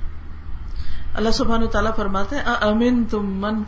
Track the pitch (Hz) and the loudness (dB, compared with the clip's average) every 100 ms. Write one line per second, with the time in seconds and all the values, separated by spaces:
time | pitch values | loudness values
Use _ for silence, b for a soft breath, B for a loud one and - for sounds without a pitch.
0 | - - - - - - - B B B | -4 -6 -10 -10 -8 -8 -6 B B B
1 | B - 214 220 247 226 226 220 214 220 | B 2 2 2 4 2 2 2 0 0
2 | 208 196 196 285 - 240 214 214 240 247 | 0 0 0 -2 -2 0 2 2 2 2
3 | 220 214 202 190 202 220 | 0 -2 -2 -4 -4 -4